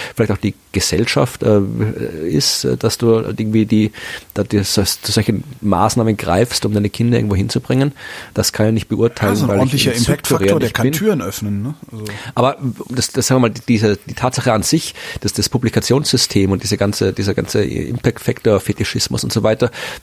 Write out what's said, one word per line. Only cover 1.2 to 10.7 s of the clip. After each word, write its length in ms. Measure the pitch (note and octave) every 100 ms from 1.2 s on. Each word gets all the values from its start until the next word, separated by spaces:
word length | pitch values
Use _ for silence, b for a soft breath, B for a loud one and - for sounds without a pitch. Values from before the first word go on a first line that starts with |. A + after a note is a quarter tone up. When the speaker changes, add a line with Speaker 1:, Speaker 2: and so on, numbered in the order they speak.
| C3+ -
Speaker 1:
äh, 200 | - G#2+ G2+ A2+ G#2+ - - D#2+ E2
ist, 380 | - - - -
äh, 100 | B2
dass 220 | A2+ -
du 100 | A#2 A2+
irgendwie 460 | - G#2 A2 A2 G#2+
die, 280 | G#2+ G#2+ B B B B
da 100 | -
die, 180 | G2 G#2
so, 200 | G2 -
zu 280 | F#2+ - -
solchen 320 | A2 G#2+ G2+ - -
Maßnahmen 560 | G#2 F2+ G#2 B2 A2 G#2
greifst, 480 | - F2+ A#2+ - A#2
um 80 |
deine 160 | G#2 G#2
Kinder 280 | - A#2 A#2+
irgendwo 180 | A2 F#2+
hinzubringen. 560 | G#2+ A#2+ - B2+ C#3+ B B B B
Das 180 | - -
kann 160 | - G#2+
ich 60 |
nicht 140 | A2+ -
beurteilen, 440 | G#2+ A#2 - -
Speaker 2:
Ja, 20 | -
so 60 | C3
ein 20 |
Speaker 1:
weil 80 | G2+
ich 40 |
Speaker 2:
ordentlicher 300 | C3 C3+ -
Speaker 1:
in 60 | A#2
Speaker 2:
Impact-Faktor, 380 | A#2 D#3 - B2+
Speaker 1:
Südkorea 200 | F#2+ G#2
Speaker 2:
der 80 |
Speaker 1:
nicht 80 | A#2